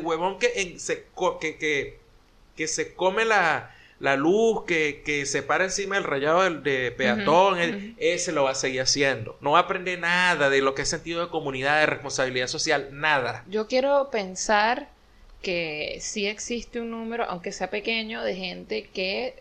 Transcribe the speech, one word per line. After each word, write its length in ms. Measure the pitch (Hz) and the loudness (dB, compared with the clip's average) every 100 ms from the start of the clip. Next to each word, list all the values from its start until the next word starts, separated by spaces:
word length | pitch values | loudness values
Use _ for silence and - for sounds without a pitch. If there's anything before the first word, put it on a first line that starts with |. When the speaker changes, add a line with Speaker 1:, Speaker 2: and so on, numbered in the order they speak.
Speaker 1:
huevón 360 | 160 160 180 196 | 0 -2 -2 0
que 140 | 240 202 | -2 0
en-, 240 | 180 135 | -4 -6
se 240 | - 160 - | -6 -6 -8
co-, 240 | - 175 180 | -2 -2 -2
que, 180 | 160 147 | -6 -4
que, 440 | 156 143 107 - _ - _ _ _ - | -2 -2 -4 -10 _ -20 _ _ _ -8
que 100 | 156 | -6
se 280 | - 156 | -4 -6
come 300 | - 185 202 226 | 0 0 2 4
la, 460 | 208 170 135 - - - - | 4 4 0 -4 -20 -20 -4
la 160 | 139 139 | 0 2
luz, 480 | 156 208 226 208 | 4 4 4 2
que, 380 | - 165 151 - | 0 0 0 -2
que 200 | - 147 | -4 -4
se 180 | 139 143 | -2 -2
para 200 | 139 156 | 0 0
encima 300 | 185 185 190 | 0 -2 -2
del 100 | 196 | -2
rayado 380 | 165 139 147 170 | -2 0 2 4
del, 200 | 190 151 | 4 0
de 260 | 139 131 123 | -2 0 -2
peatón, 640 | 117 127 113 101 175 196 | 0 0 2 4 6 6
Speaker 2:
Ujú, 80 | 175 | 4
Speaker 1:
el, 140 | 170 196 | 0 -2
Speaker 2:
ujú. 180 | 208 233 | -8 -2
Speaker 1:
ese 340 | 156 170 180 | 0 0 -2
lo 100 | 156 | 2
va 60 | 135 | 2
a 40 | 135 | 2
seguir 240 | 139 127 | -2 0
haciendo. 560 | 131 143 139 123 113 - | 0 2 2 0 -6 -4
No 120 | 139 | 2
va 80 | 160 | 4
a 20 | |
aprender 380 | 175 190 180 180 | 4 -2 -4 -4
nada 500 | 170 175 180 165 139 | 2 4 4 6 4
de 100 | 139 | 6
lo 120 | 135 | 4
que 80 | 135 | 0
es 60 | 143 | -2
sentido 320 | 160 165 170 | -4 -4 -4
de 60 | 170 | -2
comunidad, 480 | 160 143 131 139 151 | -4 -4 -2 2 4
de 80 | 151 | 4
responsabilidad 600 | 135 135 131 131 127 127 | 0 -4 -2 0 0 -2
social, 400 | 156 156 147 135 | -2 0 0 -2
nada. 540 | 143 156 143 120 113 - | -4 2 2 0 -6 -6
Speaker 2:
Yo 220 | 208 214 | -6 0
quiero 420 | 254 277 285 277 | 0 2 2 0
pensar 800 | 226 190 185 - 208 214 254 294 - _ - - - | -4 -6 -6 0 2 2 0 -6 -20 _ -20 -20 -10
que 560 | - 175 160 151 - - | -6 -4 -4 -6 -6 -8
sí 260 | - 220 202 | -8 -4 -4
existe 540 | 214 - 240 - 240 | -4 -6 -8 -8 -10
un 100 | 233 | -8
número, 340 | 226 226 233 | -8 -8 -4
aunque 280 | - 175 196 | -4 -6 -8
sea 160 | 190 185 | -6 -6
pequeño, 540 | 214 208 226 220 233 | -4 -2 -4 -4 -6
de 120 | 226 | -4
gente 540 | 185 185 180 180 214 202 | -4 -8 -10 -6 -8 -6
que 480 | - 185 208 254 - | -6 -4 -2 -6 -10